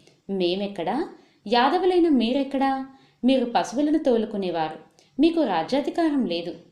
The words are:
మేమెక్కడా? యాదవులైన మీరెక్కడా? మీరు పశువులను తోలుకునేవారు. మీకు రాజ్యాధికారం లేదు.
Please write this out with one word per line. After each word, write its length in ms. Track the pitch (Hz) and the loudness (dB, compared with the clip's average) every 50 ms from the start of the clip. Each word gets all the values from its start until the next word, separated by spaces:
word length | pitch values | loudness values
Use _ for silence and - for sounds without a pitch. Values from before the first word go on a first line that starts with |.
| _ _ _ _ _ - | _ _ _ _ _ -6
మేమెక్కడా? 800 | 196 190 180 175 180 196 208 196 202 - 165 170 214 277 381 - - - _ _ _ _ - | -2 0 0 0 0 0 -2 -4 -6 -6 -4 -2 -2 -4 -4 -6 -10 -16 _ _ _ _ -6
యాదవులైన 600 | 208 226 240 247 285 330 370 370 370 370 359 330 339 | -2 2 2 2 2 2 2 2 2 4 4 4 4
మీరెక్కడా? 800 | 285 240 220 226 254 277 269 269 - 262 269 269 269 269 269 - - _ _ _ _ _ - | 4 2 2 2 0 0 -2 -2 -2 -2 0 -2 -2 -4 -6 -10 -16 _ _ _ _ _ 2
మీరు 280 | 247 269 254 240 240 - | 2 2 2 2 0 0
పశువులను 420 | 185 - - 226 254 294 311 302 311 | -2 -2 -2 -2 -2 0 0 0 0
తోలుకునేవారు. 800 | 311 277 240 226 214 - - 202 190 180 165 165 156 156 165 - - _ _ _ _ _ _ - | 2 2 2 2 0 -2 -4 -4 -4 -2 -2 -2 -4 -4 -6 -10 -18 _ _ _ _ _ _ 2
మీకు 220 | 294 339 330 339 | 2 2 4 2
రాజ్యాధికారం 840 | 302 220 185 160 165 - 247 285 277 359 - 349 339 320 285 277 226 | 0 2 0 -2 -2 0 -2 -2 -2 -2 -2 0 0 0 0 0 -2
లేదు. 280 | 170 170 170 165 175 - - - _ | -2 -4 -6 -6 -8 -12 -14 -18 _